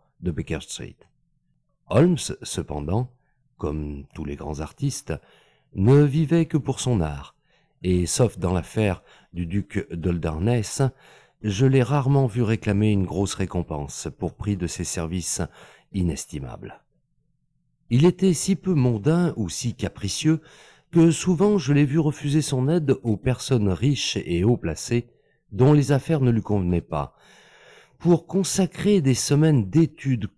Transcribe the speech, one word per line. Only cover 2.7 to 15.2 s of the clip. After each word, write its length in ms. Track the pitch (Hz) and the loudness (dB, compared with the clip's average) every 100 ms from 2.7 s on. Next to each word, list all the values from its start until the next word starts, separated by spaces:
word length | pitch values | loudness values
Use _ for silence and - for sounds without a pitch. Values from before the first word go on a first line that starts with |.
| 73 73 104 127 _ _ _ _ - | -6 -2 -2 -4 _ _ _ _ -8
comme 480 | 80 78 73 71 69 | -6 -4 -6 -10 -14
tous 100 | - | -12
les 120 | 73 71 | -10 -10
grands 240 | 71 76 | -8 -8
artistes, 520 | 76 - 139 - - 76 _ _ _ _ _ | -10 -6 -6 -6 -8 -10 _ _ _ _ _
ne 280 | - 101 139 | 0 6 6
vivait 440 | 147 147 151 165 160 | 6 2 2 2 0
que 100 | 151 | -2
pour 240 | 131 131 | -4 -4
son 220 | 127 113 | -2 0
art, 340 | 78 71 71 _ _ _ _ _ | -2 -6 -14 _ _ _ _ _
et 220 | 92 90 85 | 0 0 0
sauf 320 | - 117 - | 0 0 0
dans 140 | 87 | -2
l'affaire 500 | 90 80 107 104 90 _ - _ | -2 -4 -2 -2 -2 _ -20 _
du 120 | 87 | -10
duc 440 | 85 101 - 98 - | -4 -4 -4 -8 -6
d'Holdernesse, 920 | 85 90 87 82 78 101 120 104 - 135 - - - _ _ | -6 -2 -2 -2 -2 0 -2 -2 -2 -2 -4 -20 -20 _ _
je 240 | 107 95 135 | -4 2 2
l'ai 160 | 131 | 4
rarement 440 | 120 143 135 139 131 | 2 0 2 2 0
vu 160 | 104 | 0
réclamer 500 | 110 113 107 101 107 | -2 -2 0 0 2
une 140 | 101 87 | 2 0
grosse 280 | 80 98 | -2 -2
récompense 720 | - 92 90 85 76 71 - 80 - | -2 -4 -4 -6 -6 -8 -10 -12 -8
pour 140 | 87 | -8
prix 220 | - 101 98 | -6 -4 -4
de 120 | 85 | -4
ses 160 | - | -6
services 580 | 87 - 80 90 | -8 -6 -6 -6